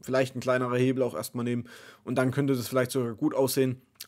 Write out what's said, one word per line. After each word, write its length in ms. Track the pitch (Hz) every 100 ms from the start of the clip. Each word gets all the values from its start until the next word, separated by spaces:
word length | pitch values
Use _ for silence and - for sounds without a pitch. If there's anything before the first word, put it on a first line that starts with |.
vielleicht 340 | - 131 131 127
ein 40 |
kleinerer 380 | 120 127 127 123
Hebel 260 | 127 127
auch 120 | 120 78
erstmal 300 | 113 123 120
nehmen 220 | 120 117 - - -
und 120 | - 127
dann 160 | 127
könnte 240 | 127 139 131
das 120 | 110
vielleicht 220 | 131 123
sogar 240 | 135 120
gut 220 | 110 151 131
aussehen, 480 | 131 135 131 127 _ -